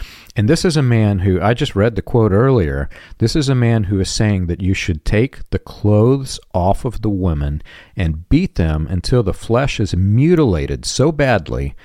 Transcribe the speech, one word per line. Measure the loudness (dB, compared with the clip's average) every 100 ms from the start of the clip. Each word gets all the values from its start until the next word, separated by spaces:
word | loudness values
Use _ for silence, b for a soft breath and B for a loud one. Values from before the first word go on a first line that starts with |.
| B B B -2
And | 0
this | 2 2
is | 0
a |
man | 2 2 2 2
who, | 2 2
I | 0
just | 0 -2 0
read | 0 -2
the |
quote | -2 0 2
earlier, | 4 4 2 0 -2 -6 B B -4
this | -2
is | 0 0
a | 0
man | 2 0 0
who | -2
is | -2
saying | 0 0 0 -2
that | -2
you | -2
should | -2 -2 -4 0
take | 0 0 -4 -8
the | -8
clothes | -8 -4 2 4 4 2 -4 -12 -8
off | -2 0 0
of | -2 -4
the | -4
women | -2 -2 -2 -2 -6 B B B -4
and | -4 -4 0
beat | 0 0 0
them | 0 0 -2
until | -4 0 0
the | 0
flesh | -4 -2 0 0 -2
is | -2 0
mutilated | 2 2 4 4 2 0 -2 -6 -6
so | 0 0
badly | 2 0 0 -2 -6 -6 B